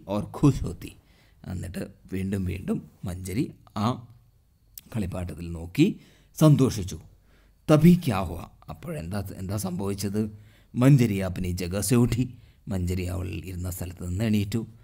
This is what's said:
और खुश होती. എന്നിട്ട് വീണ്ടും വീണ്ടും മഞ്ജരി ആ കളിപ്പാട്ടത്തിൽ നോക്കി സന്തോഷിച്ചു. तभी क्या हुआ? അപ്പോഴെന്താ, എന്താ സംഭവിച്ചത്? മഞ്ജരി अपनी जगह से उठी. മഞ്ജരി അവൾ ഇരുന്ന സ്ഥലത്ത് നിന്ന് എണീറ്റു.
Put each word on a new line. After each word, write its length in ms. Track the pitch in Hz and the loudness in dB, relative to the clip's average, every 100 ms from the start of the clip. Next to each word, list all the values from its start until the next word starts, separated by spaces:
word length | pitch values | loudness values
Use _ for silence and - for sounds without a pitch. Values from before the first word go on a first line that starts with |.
| - | -4
और 140 | 104 - - | -6 -6 4
खुश 260 | 143 - | 4 4
होती. 280 | 87 - - - _ _ _ _ - | -2 -8 -14 -16 _ _ _ _ -10
എന്നിട്ട് 360 | 92 90 131 - - - | -8 -8 -8 -10 -12 -8
വീണ്ടും 320 | 95 95 101 | -6 -4 -2
വീണ്ടും 460 | 90 92 - 226 - _ | -4 -6 -4 -6 -6 _
മഞ്ജരി 480 | 98 87 92 101 170 - - 110 | -10 -10 -6 -4 -4 -8 -14 -4
ആ 300 | 107 127 - - _ _ _ _ _ - - 120 | -2 -4 -10 -20 _ _ _ _ _ -20 -10 -6
കളിപ്പാട്ടത്തിൽ 560 | 90 92 90 80 85 | -6 -6 -8 -10 -12
നോക്കി 480 | 85 85 - 180 - - _ _ | -12 -6 2 2 0 -12 _ _
സന്തോഷിച്ചു. 680 | - 156 123 127 107 87 - - _ _ _ _ _ - | 4 6 8 4 0 -6 -10 -16 _ _ _ _ _ 2
तभी 260 | 151 165 175 | 6 8 6
क्या 220 | 131 95 | 2 -2
हुआ? 320 | 95 82 - - - | -4 -8 -14 -18 -18
അപ്പോഴെന്താ, 540 | - - 107 82 101 95 - | -14 -12 -10 -6 -6 -8 -10
എന്താ 200 | 92 107 | -6 -4
സംഭവിച്ചത്? 680 | 185 175 98 98 101 107 110 - - _ _ | -4 -4 -6 -4 -4 -2 -4 -6 -20 _ _
മഞ്ജരി 440 | 117 131 139 117 98 | 4 8 8 6 2
अपनी 340 | 92 90 90 | -2 -4 -4
जगह 280 | 90 87 98 | -4 -4 -2
से 160 | 101 120 | 2 4
उठी. 300 | 120 117 117 - - _ - | 4 2 -2 -6 -20 _ -8
മഞ്ജരി 360 | 95 87 92 | -4 -2 -4
അവൾ 240 | 90 90 90 | -4 -6 -8
ഇരുന്ന 420 | 92 90 87 90 | -10 -10 -8 -8
സ്ഥലത്ത് 380 | 90 85 85 87 | -8 -10 -10 -8
നിന്ന് 160 | 92 | -2
എണീറ്റു. 420 | 113 107 101 117 110 - | 0 0 0 -4 -6 -14